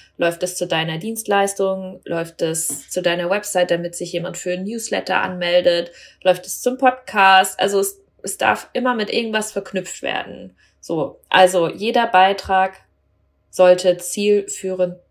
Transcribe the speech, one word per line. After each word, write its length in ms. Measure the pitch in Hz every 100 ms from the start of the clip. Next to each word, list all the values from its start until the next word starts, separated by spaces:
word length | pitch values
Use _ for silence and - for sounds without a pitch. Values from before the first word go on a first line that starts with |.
| _ -
Läuft 240 | 170 170
es 140 | 180 -
zu 100 | 175
deiner 320 | 165 160 160
Dienstleistung? 1040 | 214 220 - 202 196 196 190 190 185 185 -
Läuft 360 | 170 165 -
es 480 | 165 165 - - -
zu 140 | -
deiner 260 | 175 170 175
Website, 400 | 202 - 185 180
damit 240 | 170 170
sich 200 | - 170
jemand 220 | 175 170 170
für 180 | 185
ein 100 | 180
Newsletter 580 | 190 233 - 190 185 185
anmeldet? 720 | 190 180 175 180 180 170 170 - - _
Läuft 240 | 185 180 -
es 120 | -
zum 160 | 247 262
Podcast? 800 | 262 262 - 214 190 190 196 -
Also 220 | 202 202
es, 200 | 196 - _ _
es 160 | - -
darf 280 | 220 208 -
immer 220 | 240 247 240
mit 180 | 208
irgendwas 380 | - 226 220 208
verknüpft 500 | - - 185 180 -
werden. 540 | - - - - 95 - _ _
So, 380 | - 165 131 - _
also 400 | 175 185 185 165
jeder 380 | - 214 233 233
Beitrag 720 | 185 190 196 - 190 190 - _ _ _ _ _ _ _
sollte 460 | - 180 180 185 175
zielführend 1000 | - - 208 208 196 - 185 185 180 175 _